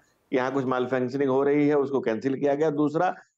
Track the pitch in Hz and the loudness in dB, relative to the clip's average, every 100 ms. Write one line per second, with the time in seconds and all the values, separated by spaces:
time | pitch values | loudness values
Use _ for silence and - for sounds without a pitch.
0 | _ _ - 131 131 139 127 127 123 131 | _ _ -4 -2 0 -2 -2 -2 0 0
1 | 123 139 139 131 139 147 143 147 139 135 | -2 -2 0 2 2 4 4 2 0 -2
2 | 110 110 135 131 143 143 156 147 147 160 | -2 -2 -2 -2 -2 0 0 0 -2 0
3 | 180 185 - | -2 -4 -16